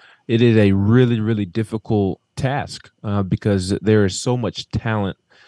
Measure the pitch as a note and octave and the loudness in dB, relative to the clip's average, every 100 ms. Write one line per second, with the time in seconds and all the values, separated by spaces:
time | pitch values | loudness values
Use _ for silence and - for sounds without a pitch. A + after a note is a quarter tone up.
0 | _ _ - A#2 A#2+ A2 G2+ G2 G2+ B2 | _ _ -4 2 4 6 4 4 4 4
1 | B2 A#2 G#2+ G#2+ G2 A2 G#2+ A2 - G#2+ | 4 2 -2 -2 -4 -4 -6 -6 -2 0
2 | G2 - _ - C3 C#3 E2+ - - _ | 0 -4 _ -6 -4 -4 -6 -12 -18 _
3 | G#2+ G2+ F#2+ - A2 G2 F2+ G2 G2 G#2+ | -6 -4 -2 -2 0 0 -2 -2 2 2
4 | G2 - C3 B2 G#2+ - - - A#2 A2 | 2 -2 -4 -4 -4 -8 -8 -6 -4 -4
5 | G2 - _ _ | -4 -8 _ _